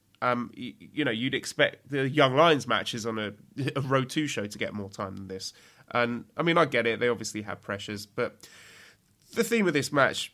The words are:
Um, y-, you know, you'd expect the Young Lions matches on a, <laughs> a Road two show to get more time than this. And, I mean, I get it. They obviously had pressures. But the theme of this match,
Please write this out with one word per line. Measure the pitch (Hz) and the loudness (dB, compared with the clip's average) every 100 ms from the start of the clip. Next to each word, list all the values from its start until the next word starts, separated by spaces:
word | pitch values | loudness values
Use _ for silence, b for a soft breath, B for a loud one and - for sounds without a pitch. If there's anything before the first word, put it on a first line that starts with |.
| _ _ | _ _
Um, | 123 123 117 - | 0 0 -4 -10
y-, | 120 - 82 | -12 -12 -8
you | 143 | -2
know, | 139 | -2
you'd | 110 131 | 0 0
expect | - - - 143 - - | -2 -4 0 0 0 -6
the | 139 135 | -2 2
Young | 147 135 | 4 6
Lions | 131 165 147 110 | 8 6 6 2
matches | 104 95 120 113 | 0 0 -6 -4
on | 110 | -4
a, | 104 104 - - | -6 -8 -12 -6
<laughs> | 131 139 | -4 -4
a | |
Road | 131 135 131 | 0 0 2
two | 160 147 | -2 -2
show | - 104 | -4 -6
to | - | -6
get | 101 | -6
more | 104 98 | -6 -8
time | - 98 98 | -8 -8 -8
than | 95 | -10
this. | 95 - b b b b | -10 -10 b b b b
And, | 120 120 120 - - | 0 0 -2 -8 -2
I | |
mean, | 165 170 | 2 4
I | |
get | 143 123 113 | 4 4 2
it. | 110 | 2
They | 120 | 0
obviously | 113 110 107 | 0 -4 -8
had | 107 98 | -8 -10
pressures. | - 101 - 104 | -8 -8 -6 -10
But | - - 117 - B B B B B B _ _ _ | -8 -4 -4 -6 B B B B B B _ _ _
the | - | -2
theme | 220 233 185 | 0 2 2
of | |
this | 147 135 | 0 0
match, | 143 117 - - | 2 2 0 -8